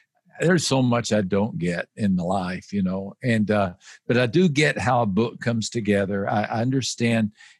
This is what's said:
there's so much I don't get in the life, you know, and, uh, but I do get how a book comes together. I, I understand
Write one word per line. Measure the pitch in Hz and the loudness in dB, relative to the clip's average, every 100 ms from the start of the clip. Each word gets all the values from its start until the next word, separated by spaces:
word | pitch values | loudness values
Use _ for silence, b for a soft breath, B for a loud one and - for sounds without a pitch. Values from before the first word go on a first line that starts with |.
| b _ _ - | b _ _ -2
there's | 160 180 - | 2 2 2
so | 135 | 2
much | 127 117 113 | 2 0 0
I | 107 | 0
don't | 92 98 104 80 | 0 0 0 -2
get | 85 85 - - | -4 -4 -8 -4
in | 104 90 | 0 0
the | |
life, | 87 98 90 92 - | 0 -2 -2 -8 -6
you | 101 | -4
know, | 92 95 98 - | -2 -4 -8 -6
and, | 127 113 101 | 0 0 2
uh, | 104 95 90 B B - | 2 0 -4 B B -2
but | 120 | 0
I | 123 | 2
do | 156 185 | 4 2
get | 139 147 120 | 4 0 0
how | 98 123 | 0 2
a | 113 | 2
book | 95 117 - | 0 0 -2
comes | 120 117 104 | -4 -2 -2
together. | 120 104 101 95 101 104 | -4 0 0 0 -2 -2
I, | 113 | -2
I | 107 117 | -2 -2
understand | 123 135 120 - 117 113 107 B B B | 0 -2 -2 -2 0 2 0 B B B